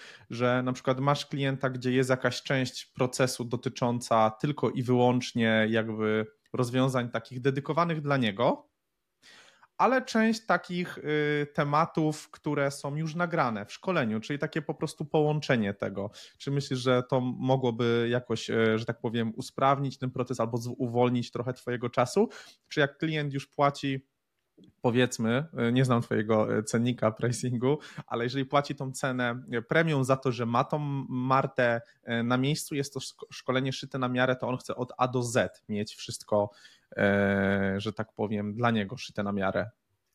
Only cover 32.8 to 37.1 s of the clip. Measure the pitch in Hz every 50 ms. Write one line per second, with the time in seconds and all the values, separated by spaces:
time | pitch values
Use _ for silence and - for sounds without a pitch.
32.8 | 139 - - 131 - - - - - - - - - - 127 131 135 135 127 -
33.8 | 143 131 - 135 127 123 127 123 127 127 127 - 123 117 127 - - - - 123
34.8 | 123 - - - 127 123 123 127 120 117 113 120 92 92 - _ _ - 107 101
35.8 | 107 - - - - - - - - - 107 104 101 104 - - - - _ _
36.8 | _ _ - - 101 101